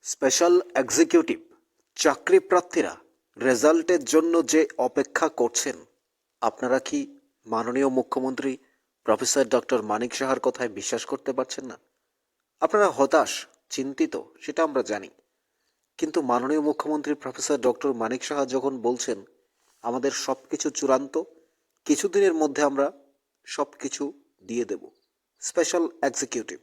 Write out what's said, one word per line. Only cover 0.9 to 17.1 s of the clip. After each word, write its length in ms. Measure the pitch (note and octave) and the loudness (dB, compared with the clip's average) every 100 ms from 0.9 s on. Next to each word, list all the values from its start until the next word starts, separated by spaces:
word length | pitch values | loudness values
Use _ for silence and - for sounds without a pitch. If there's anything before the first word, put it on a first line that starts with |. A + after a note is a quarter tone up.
| A2 E3 E3+ D#3+ F2 - _ _ _ _ | 2 4 4 2 -6 -8 _ _ _ _
চাকরি 440 | - D#3+ - - F#3 | 0 0 2 4 4
প্রার্থীরা 580 | - F3+ - E3+ G2+ - _ _ _ - | 6 2 2 -2 -2 -4 _ _ _ -2
রেজাল্টের 640 | B2 B2 D3+ E3 D#3+ F3 | 2 4 6 4 2 0
জন্য 420 | C3 D#3 E3 E3 C3 | 4 2 4 0 4
যে 220 | D#3 D3+ - | 2 2 0
অপেক্ষা 500 | B2 - C3+ - D#3 | -2 0 -2 -2 -2
করছেন, 480 | - A#2+ - - E2 - _ _ _ _ _ | 0 -2 0 -6 -8 -16 _ _ _ _ _
আপনারা 380 | A2+ - - - | -4 -2 0 0
কি 420 | - C#4+ C#4 - _ _ A3 | 0 -6 -6 -14 _ _ -6
মাননীয় 420 | A3 A3+ B2+ C#3 | -4 -2 0 2
মুখ্যমন্ত্রী 720 | C3 B2 C#3 C3 C3 C3+ C3 _ _ _ _ | 2 -2 -4 -4 -4 -6 -6 _ _ _ _
প্রফেসর 400 | - G#2+ B2+ C#3+ | 0 0 2 0
ডক্টর 380 | A#2+ B2 - A#2+ | 2 0 2 -2
মানিক 320 | G#2+ G#2+ A#2+ | 0 -4 -4
সাহার 260 | - C3+ B2+ | -6 -2 0
কথায় 280 | C3 - B2 | 0 -2 -6
বিশ্বাস 360 | G2 - A#2 | -6 -6 -6
করতে 280 | - C#3 - | -6 -6 -4
পারছেন 340 | C3 B2+ - C3 | -4 -6 -8 -12
না? 120 | A#2+ _ _ _ _ _ _ _ _ | -16 _ _ _ _ _ _ _ _
আপনারা 300 | E3 G#3+ G3+ | 0 2 2
হতাশ, 560 | C3+ C#3 D#3+ B2 - - _ _ | 2 2 4 2 -4 -12 _ _
চিন্তিত, 460 | - C3+ C3+ D#3+ - - _ | -8 -8 -2 -4 -4 -12 _
সেটা 240 | - C#3+ | -10 -2
আমরা 180 | D#3+ C3+ | 0 0
জানি। 260 | A2+ G#2 F#2+ _ _ _ _ _ _ _ _ - | -4 -6 -8 _ _ _ _ _ _ _ _ -8
কিন্তু 240 | D#3 E3 | -4 -2
মাননীয় 380 | C3 A#2+ B2+ D#3 | 0 0 2 0
মুখ্যমন্ত্রী 540 | D3 C#3+ D3 D3+ C#3+ | 0 -2 -2 -4 -2